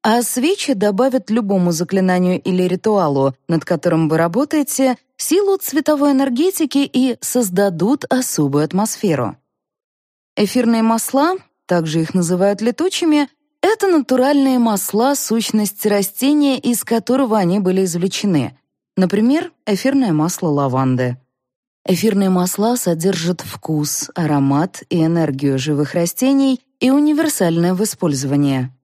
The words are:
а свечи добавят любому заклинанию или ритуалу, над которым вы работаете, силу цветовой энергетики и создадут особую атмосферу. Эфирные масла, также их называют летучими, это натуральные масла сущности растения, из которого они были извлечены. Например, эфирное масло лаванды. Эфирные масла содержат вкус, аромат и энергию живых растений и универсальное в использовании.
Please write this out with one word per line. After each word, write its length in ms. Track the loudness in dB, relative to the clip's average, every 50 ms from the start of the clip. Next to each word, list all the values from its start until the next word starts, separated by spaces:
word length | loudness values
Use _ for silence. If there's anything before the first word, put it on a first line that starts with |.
а 200 | 2 2 2 2
свечи 520 | 0 -2 -2 0 0 0 0 0 -2 -4 -2
добавят 560 | 0 0 0 2 2 0 2 2 -2 -2 0
любому 440 | -2 -2 0 0 0 2 2 2 0
заклинанию 680 | -2 -2 -2 0 0 2 2 2 2 2 2 0 0
или 220 | _ -2 0 0 0
ритуалу, 720 | 0 -2 -2 0 0 2 2 2 2 2 2 0 0 -2 _ _ -2
над 160 | -2 -2 0
которым 420 | -2 -4 0 0 0 2 2 2
вы 80 | 2 2
работаете, 840 | 2 0 2 0 -2 -2 0 0 -2 -2 -2 0 0 0 0 0 _ _ _ _
силу 400 | -10 -4 0 0 2 2 2 0
цветовой 540 | -2 -2 -4 -4 -2 0 0 0 2 2 2
энергетики 800 | 2 2 0 0 0 0 0 0 0 -2 -4 -2 0 -2 -2 0
и 260 | 0 0 0 0 -2 _
создадут 880 | -8 -4 -2 -2 -2 0 0 0 0 0 0 0 0 0 0 -2 -2 -4
особую 540 | -2 -2 -2 -2 -2 -2 0 0 2 0 -2
атмосферу. 720 | 0 0 -2 -2 -2 -4 -2 -2 0 0 0 -2 -6 -8 _ _ _ _ _ _ _ _ _ _ _ _ _ _ _ _ _ _ _ _
Эфирные 460 | -2 -2 0 0 0 2 2 2 2 2
масла, 520 | 2 0 0 -2 -2 0 0 0 0 0 -4 -8 _ _ _ _
также 360 | -2 -2 0 0 0 -2 -2
их 120 | -2 0 0
называют 480 | -2 0 0 0 0 2 0 0 0
летучими, 680 | -2 -4 -2 -2 -4 -2 -2 -2 0 2 2 2 0 -2 _ _ _ _ _ _
это 260 | 0 0 2 2 2
натуральные 720 | 2 2 2 2 2 0 2 2 2 2 2 2 2 2 2
масла 560 | 2 0 0 -2 -4 -2 0 0 2 2 0
сущности 720 | -2 -2 -2 -2 -2 -2 0 -2 -2 -2 -2 -6 -4 -2
растения, 720 | 0 0 0 -2 -4 -4 -2 0 2 2 2 2 2 0 0
из 240 | -2 -2 -2 -2 -2
которого 540 | -2 -2 -2 0 0 0 0 0 0 2
они 220 | 2 2 2 0 0
были 240 | 0 0 0 0 0
извлечены. 760 | 0 -2 -2 -4 -4 -4 -2 -2 0 0 0 -2 -2 -8 _ _ _ _ _ _ _ _
Например, 560 | 0 0 2 2 2 2 2 2 0 -2 -6 _ _ _
эфирное 480 | -4 -4 0 0 0 2 2 2 2 2
масло 360 | 2 0 -2 -2 -4 -2 -2
лаванды. 680 | 0 0 0 0 0 0 0 0 0 0 -2 -4 -4 -8 _ _ _ _ _ _ _ _ _ _ _ _ _
Эфирные 440 | -2 -2 2 2 0 2 2 2 2
масла 460 | 2 2 0 -2 -2 -2 0 0 0
содержат 640 | 0 0 -2 -2 0 0 -2 -2 0 -2 -4 -4 -4
вкус, 680 | -8 -14 -16 -12 -6 -4 -2 -2 -2 -4 -6 -8 -8 -8 -6
аромат 680 | -4 -2 0 0 2 2 2 2 0 0 -2 -6 -16 -8 _
и 140 | 0 0 2
энергию 540 | 2 2 0 0 -2 -2 -2 -2 0 0
живых 360 | 0 -2 -2 -2 -2 -2 -2 0
растений 680 | -2 -2 -2 -2 -2 0 2 2 2 2 2 0 -2 _ _ _ _
и 120 | 0 2
универсальное 840 | 4 4 4 2 2 2 0 -2 0 0 0 0 2 2 2 2 2
в 100 | 0 -2
использовании. 840 | -4 -2 _ -2 -2 -2 -2 -2 0 0 2 2 2 0 -2 -4 -6 -8 _